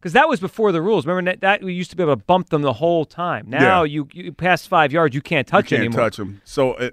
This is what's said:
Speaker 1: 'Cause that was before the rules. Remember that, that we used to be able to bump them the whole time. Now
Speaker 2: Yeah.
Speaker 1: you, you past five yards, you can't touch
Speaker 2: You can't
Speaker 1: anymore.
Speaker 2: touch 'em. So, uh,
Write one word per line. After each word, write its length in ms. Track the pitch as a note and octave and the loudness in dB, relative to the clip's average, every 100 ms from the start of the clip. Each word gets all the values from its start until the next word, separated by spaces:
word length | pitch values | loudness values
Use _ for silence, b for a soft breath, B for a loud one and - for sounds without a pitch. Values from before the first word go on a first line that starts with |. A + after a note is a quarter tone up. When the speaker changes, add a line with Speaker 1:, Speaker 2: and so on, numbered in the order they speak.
Speaker 1:
'Cause 120 | F3+ | 2
that 160 | F3 D#4 | 4 4
was 100 | B3 | 2
before 320 | F3+ - G#3+ | -4 -2 0
the 100 | E3+ | 2
rules. 240 | E3+ G#3+ C#3 | 2 0 0
Remember 240 | F3+ F3+ | -2 -2
that, 120 | F3+ | -2
that 200 | G3 G3+ | -2 -2
we 120 | F#3+ | -2
used 160 | F3+ F3+ | -6 -8
to 80 | E3 | -4
be 40 | |
able 120 | E3 C3 | -2 -2
to 80 | |
bump 280 | - F3+ F3+ | 2 0 2
them 100 | D#3 | -2
the 100 | C#3+ | -2
whole 320 | A2 E3 E3+ | -2 0 0
time. 440 | D3 - F3 C3+ G#2 | -2 -6 -6 -6 -6
Now 340 | C3 C3+ F#3 | 0 2 4
Speaker 2:
Yeah. 80 | D#3+ | 0
Speaker 1:
you, 160 | D3 C#3 | -4 -8
you 180 | E3 F3+ | -12 -16
past 380 | C#3+ E3+ F3 - | -6 0 0 2
five 240 | F3 D3+ | 2 2
yards, 200 | C#3 D#3+ | 2 0
you 60 | B2 | 0
can't 240 | - D#3+ B2+ | -2 -2 0
touch 260 | - - | 0 2
Speaker 2:
You 40 | D3 | -2
can't 100 | A#2 | 0
Speaker 1:
anymore. 180 | A#2 A2+ | 0 -2
Speaker 2:
touch 80 | - | -2
'em. 220 | G2 G2 _ | -12 -12 _
So, 260 | - C3 - | -2 0 0
uh, 160 | B2 | -8